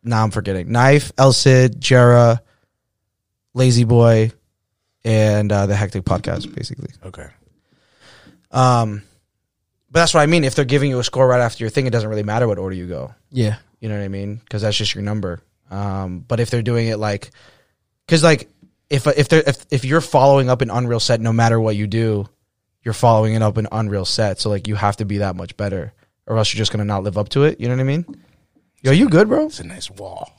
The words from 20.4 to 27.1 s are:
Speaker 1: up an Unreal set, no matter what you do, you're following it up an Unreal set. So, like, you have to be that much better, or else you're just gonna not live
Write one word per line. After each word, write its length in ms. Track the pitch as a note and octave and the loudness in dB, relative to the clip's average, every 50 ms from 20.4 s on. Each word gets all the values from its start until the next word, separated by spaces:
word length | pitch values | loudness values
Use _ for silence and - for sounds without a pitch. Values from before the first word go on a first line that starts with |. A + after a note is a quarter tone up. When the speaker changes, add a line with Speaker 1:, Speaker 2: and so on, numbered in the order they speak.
| C3 B2 | 4 2
Speaker 1:
up 120 | B2+ A#2 | 0 -2
an 80 | B2+ A2+ | -2 -4
Unreal 300 | F#2+ A#2+ B2 A#2+ A#2 A2+ | -2 -4 -2 -2 -2 -2
set, 200 | G#2+ - A#2+ A2+ | 0 0 -2 0
no 120 | A2+ A2+ | 0 0
matter 280 | A2+ A#2 A#2 A#2 A2+ A2+ | 0 2 2 2 2 2
what 160 | A2 A2 G#2+ | 0 0 -2
you 100 | G#2 G#2+ | -2 -4
do, 400 | G#2 G2 A2+ A2+ A2+ G#2+ G2+ G2+ - _ _ _ _ _ _ _ _ _ _ | -4 -2 -2 -2 0 -2 -2 -4 -8 _ _ _ _ _ _ _ _ _ _
you're 120 | _ A#2+ G#2+ | _ -8 -4
following 400 | - - A#2+ A#2 A2 A2 A2 A2 | 0 2 4 4 4 2 2 0
it 80 | A2+ | 0
up 140 | A2 G#2+ G2+ | 0 0 0
an 100 | A2 F2 - | -2 -4 -4
Unreal 320 | - A2 A2 G#2 G#2 G2 F#2 | -4 -6 -4 -4 -4 -4 -4
set. 360 | - - - A2 G2+ F#2+ - | -4 -2 -2 -2 -2 -2 -4
So, 100 | - A2 | -4 -4
like, 180 | G#2 G2 - G#2 | -4 -4 -4 -6
you 60 | G#2+ | -6
have 220 | G2 G#2+ G2+ G2 - | -2 -2 -2 -2 -2
to 60 | A2 | -6
be 140 | G2 G2+ G2+ | -4 -4 -4
that 180 | G2+ G2 F2+ | -4 -4 -6
much 200 | F2 F#2 - - | -8 -12 -14 -10
better, 360 | - G#2 G2+ F#2+ F#2 D#2 - _ _ _ _ _ _ _ | -8 -8 -6 -6 -8 -10 -10 _ _ _ _ _ _ _
or 100 | - A2 | -4 -2
else 160 | A2 G#2+ - | -2 0 -2
you're 60 | - G#2+ | -2 -2
just 120 | A2 G#2 | -4 -2
gonna 140 | - G#2 G#2 | -2 -2 -4
not 180 | G2+ G#2 G2 | -2 -4 -4
live 140 | F#2+ G#2 | -4 -4